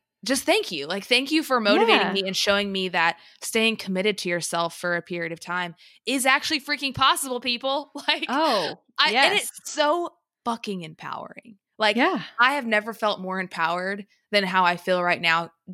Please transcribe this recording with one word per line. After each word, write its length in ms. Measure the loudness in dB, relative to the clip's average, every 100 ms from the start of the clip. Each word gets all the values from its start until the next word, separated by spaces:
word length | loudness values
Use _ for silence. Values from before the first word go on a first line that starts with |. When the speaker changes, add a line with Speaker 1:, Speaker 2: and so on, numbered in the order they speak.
| _ _
Speaker 1:
just 200 | -4 0
thank 260 | 2 2 0
you. 160 | -6 -6
Like, 180 | -6 0
thank 240 | 0 2
you 100 | 0
for 180 | 2 2
motivating 360 | 4 4 6 4 2
Speaker 2:
Yeah. 60 |
Speaker 1:
me 100 | -2 -2
and 100 | -2
showing 340 | 2 2 0
me 180 | -2 -2
that 260 | 0 0 0 -10 _
staying 360 | -4 0 0 0
committed 400 | -2 -2 0 -2
to 100 | -2
yourself 480 | -4 -2 -2 -4 -4
for 180 | -4 -4
a 60 |
period 300 | -4 -8 -8
of 80 | -8
time 340 | -6 -6 -6 -10 -20 _ -4
is 180 | 0 4
actually 340 | 2 2 -4
freaking 340 | -2 -4 -4
possible, 460 | 0 2 2 -2 -4
people. 500 | -4 -4 -2 -4 -6
<laughs> 160 | -6 -4
Like, 180 | -2 -2
Speaker 2:
Oh, 480 | 0 2 2 -2 -6 _ 0
Speaker 1:
I, 140 | 2
and 220 | 4 4
it's 160 | 2 -2 -8 -6
Speaker 2:
yes. 60 |
Speaker 1:
so 360 | 0 2 2 -2 -10 _ _
fucking 380 | -6 -6 -6 -8
empowering. 760 | -10 -12 -12 -12 -12 -18 -20 -20 _ 0
Like, 180 | 2 4
Speaker 2:
Yeah. 240 | 2 2 -2 2
Speaker 1:
I 140 | 2
have 120 | 2 0
never 260 | 0 -2
felt 280 | -2 -2 -2
more 200 | -4 -4
empowered 680 | -4 -2 -2 0 -2 -6 -10 _ _
than 140 | -2
how 200 | 2 2
I 120 | 2 2
feel 260 | 0 0
right 180 | 2 2
now 320 | 2 2 0 -10 -18